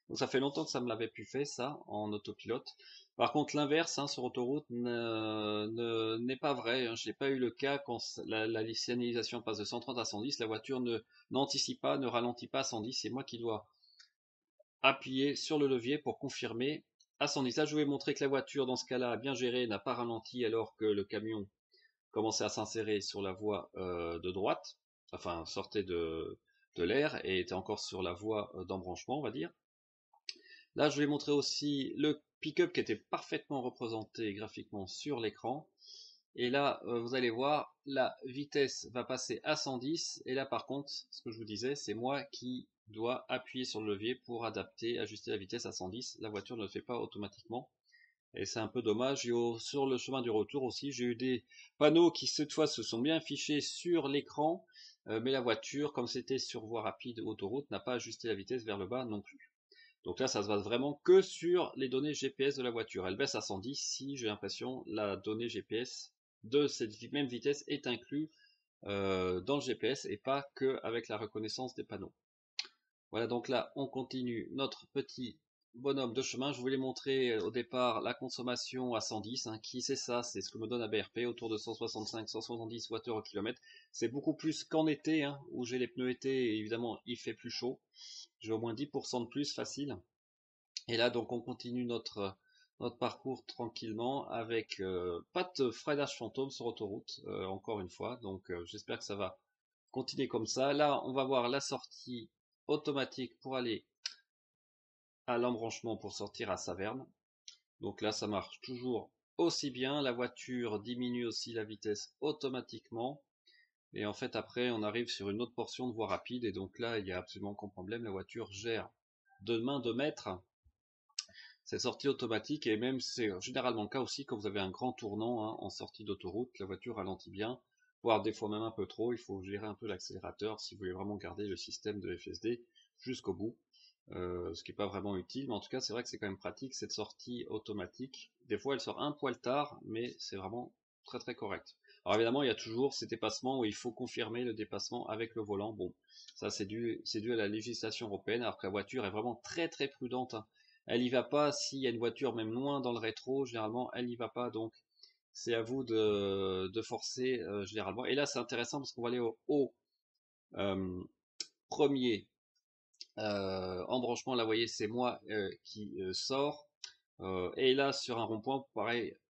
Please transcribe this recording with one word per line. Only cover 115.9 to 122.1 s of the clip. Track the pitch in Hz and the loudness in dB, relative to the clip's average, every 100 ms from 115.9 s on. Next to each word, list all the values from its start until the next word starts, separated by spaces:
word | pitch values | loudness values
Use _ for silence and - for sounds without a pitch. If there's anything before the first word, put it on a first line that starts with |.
voie | 113 98 | -2 0
rapide. | 90 - 123 | 0 -2 -4
Et | 113 | -2
donc | 95 95 - | -2 -6 -4
là, | 120 113 | -2 -2
il | 95 | -2
n'y | |
a | 90 | -4
absolument | 92 104 101 | -6 -8 -8
aucun | 104 101 | -8 -10
problème. | 98 92 117 | -10 -6 -6
La | 113 | -4
voiture | 95 98 117 101 | -6 -6 -8 -8
gère | 98 113 110 95 _ _ _ _ - | -6 -2 -2 -4 _ _ _ _ -8
de | 98 113 | 0 2
main | 123 143 | 2 0
de | 120 | 0
maître | 117 147 - 104 92 - _ _ _ _ _ _ - - - - - | 2 0 0 -4 -6 -10 _ _ _ _ _ _ -10 -10 -12 -20 -20
cette | - 107 | -8 -2
sortie | 120 - | -2 0
automatique. | 139 | 0